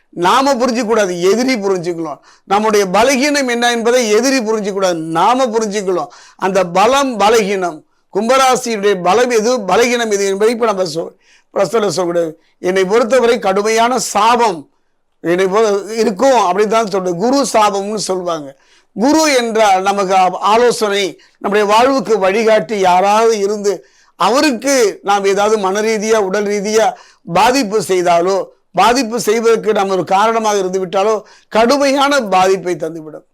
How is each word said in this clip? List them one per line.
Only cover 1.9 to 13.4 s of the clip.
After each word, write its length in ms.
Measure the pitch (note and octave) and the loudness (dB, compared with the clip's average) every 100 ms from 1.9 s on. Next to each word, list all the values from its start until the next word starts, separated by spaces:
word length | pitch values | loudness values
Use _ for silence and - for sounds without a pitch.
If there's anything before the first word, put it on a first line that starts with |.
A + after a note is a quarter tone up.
| E3 D#3+ C#3 _ _ | -6 -8 -12 _ _
நம்முடைய 420 | _ G3 A3 G#3 G3 | _ -2 2 0 2
பலகீனம் 640 | G3 B3+ C4+ D4 C#4+ C4 | 2 2 2 0 -2 -2
என்ன 220 | A#3+ A#3+ | -2 -2
என்பதை 380 | A#3 A3 B3+ A3+ | 0 0 0 2
எதிரி 300 | G#3 C4 C4+ | 0 2 0
புரிஞ்சுக்க 340 | G#3+ A3 G3+ | -2 -4 -4
கூடாது, 220 | G3 F#3+ E3+ | -2 -2 -2
நாம 500 | D#3+ E3 G3 B3+ B3+ | -4 0 0 2 0
புரிஞ்சுக்கலாம். 600 | A3+ A3 G3+ F#3+ F3 C#3+ - - _ | -2 -4 -4 -4 -4 -6 -12 -20 _
அந்த 300 | F#3 F#3 F3+ | -2 -2 0
பலம், 540 | F3+ A3 C4+ C#4 A3 | 0 2 2 -2 0
பலகீனம், 640 | G3+ A3+ G3 G3+ F3 D#3 - _ _ | 2 2 0 -2 -4 -8 -16 _ _
கும்பராசியுடைய 880 | F#3 A3+ C4 C4 B3+ A#3+ A3 G3+ F#3+ | -6 0 2 2 0 -2 -2 0 0
பலம் 260 | F3 G#3 B3+ | 0 0 2
எது, 300 | A#3 G#3+ B3+ | 0 0 -2
பலகீனம் 520 | F#3 G3 A#3+ A#3+ A3+ | 0 0 2 0 -2
எது 160 | G3+ G3 | -2 -2
என்பதை 260 | G3 A3 | 0 0
இப்ப 120 | A#3 A3+ | 0 -2
நம்ம 180 | G3 | -2
சொ-, 300 | F#3 D#3 F3 - _ _ _ | -4 -6 -10 -14 _ _ _
பிரச்சனை 380 | - F#3 A3+ G#3 | -4 -2 0 -2
சொல்லக்கூடாது. 500 | D#3+ F3 E3+ E3 D#3 _ _ | -2 -2 -2 -4 -8 _ _
என்னை 260 | F#3 F#3+ F#3 | -4 0 0
பொறுத்தவரை, 540 | A3+ A3+ C4 A#3 | 0 2 2 2
கடுமையான 600 | A#3+ | 0